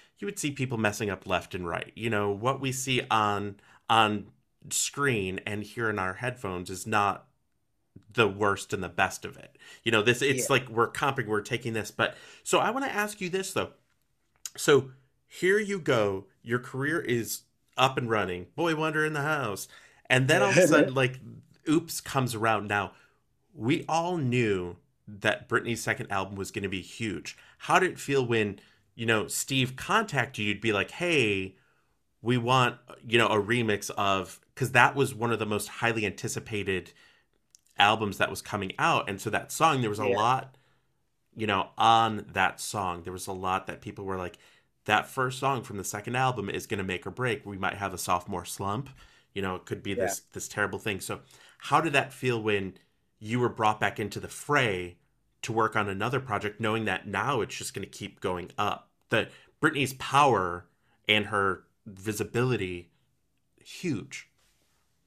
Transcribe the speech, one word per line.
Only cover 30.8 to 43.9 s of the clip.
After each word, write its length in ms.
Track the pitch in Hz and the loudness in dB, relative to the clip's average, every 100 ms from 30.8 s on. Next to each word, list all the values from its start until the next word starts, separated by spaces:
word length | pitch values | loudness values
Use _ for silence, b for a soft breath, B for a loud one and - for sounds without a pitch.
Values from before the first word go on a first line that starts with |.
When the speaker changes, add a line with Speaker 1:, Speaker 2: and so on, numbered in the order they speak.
| 92 | -2
Speaker 1:
"Hey, 640 | - 175 151 110 95 95 - _ _ _ _ _ _ | -4 0 2 2 0 -4 -12 _ _ _ _ _ _
we 160 | 113 123 | 0 0
want, 400 | 117 131 120 - - - 120 | 4 4 4 0 -20 -18 0
you 120 | 117 | 4
know, 100 | 104 | 4
a 120 | 107 | 4
remix 500 | 101 120 110 101 - | 2 0 2 0 -2
of," 500 | - 98 98 95 - _ | 0 2 2 -2 -12 _
'cause 180 | - 127 | -6 4
that 240 | 123 127 139 | 8 8 6
was 180 | 135 | 0
one 180 | 107 117 | 0 0
of 60 | 107 | 0
the 80 | 107 | 0
most 220 | 104 - | -2 -4
highly 380 | - 117 113 101 | -2 0 0 -2
anticipated 840 | - 113 110 - 104 95 92 82 b b b b b _ _ _ - | -4 -8 -8 -6 -4 -2 -4 -6 b b b b b _ _ _ 4
albums 400 | 104 110 104 95 | 4 6 -2 -2
that 120 | 98 | -2
was 120 | 95 | -2
coming 300 | - 101 95 - | -6 -6 -6 -2
out. 300 | 165 135 - | 0 0 -2
And 120 | 98 | -6
so 100 | 110 | -2
that 220 | 101 - | -4 -4
song, 280 | - 160 139 | 2 2 4
there 100 | 110 | 0
was 80 | 104 | 0
a 60 | 104 | 0
Speaker 2:
Yeah. 100 | 98 | 2
Speaker 1:
lot, 400 | 117 127 - _ _ _ _ _ _ _ _ 113 | 2 2 -2 _ _ _ _ _ _ _ _ -6
you 100 | 107 | 0
know, 240 | 98 - - | 0 -2 2
on 480 | 113 113 113 104 90 | 6 6 4 0 -6
that 280 | 95 92 - | 0 0 0
song. 440 | - 104 92 85 | -6 -4 -4 -6
There 80 | 90 | -8
was 140 | 90 - | -10 -8
a 40 | |
lot 340 | 92 92 92 - | -4 -2 -2 -4
that 140 | 80 | -12
people 220 | 104 | -14